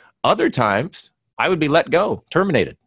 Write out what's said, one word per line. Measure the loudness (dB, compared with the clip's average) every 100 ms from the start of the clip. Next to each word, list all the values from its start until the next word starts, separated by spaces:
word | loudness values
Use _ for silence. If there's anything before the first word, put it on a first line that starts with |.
| _ _
Other | -2 0 0
times | 0 2 0 -2 -12 -20 _ _ -4
I | -2
would | 0
be | 2
let | 0 2
go, | 0 0 -4 -4
terminated. | -2 0 0 -2 -6